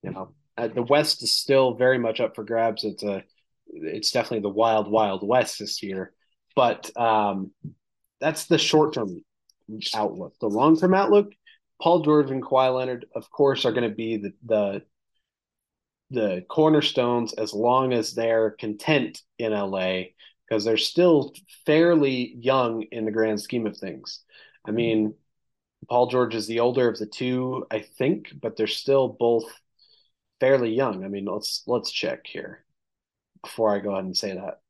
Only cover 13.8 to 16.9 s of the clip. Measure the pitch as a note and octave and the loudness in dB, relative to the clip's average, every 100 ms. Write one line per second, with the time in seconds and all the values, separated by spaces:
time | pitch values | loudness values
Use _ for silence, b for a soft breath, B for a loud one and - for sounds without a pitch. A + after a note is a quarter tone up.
13.8 | A#2 G#2 A2+ A2+ G2+ - A#2 A2 G2+ G2+ | -2 -4 -6 -6 -6 -12 -2 0 0 -4
14.8 | - _ _ _ _ _ _ _ _ _ | -12 _ _ _ _ _ _ _ _ _
15.8 | _ _ _ B2+ G#2 F2+ - - D#3 D3+ | _ _ _ -4 -2 -4 -4 2 4 4
16.8 | G#2 | 2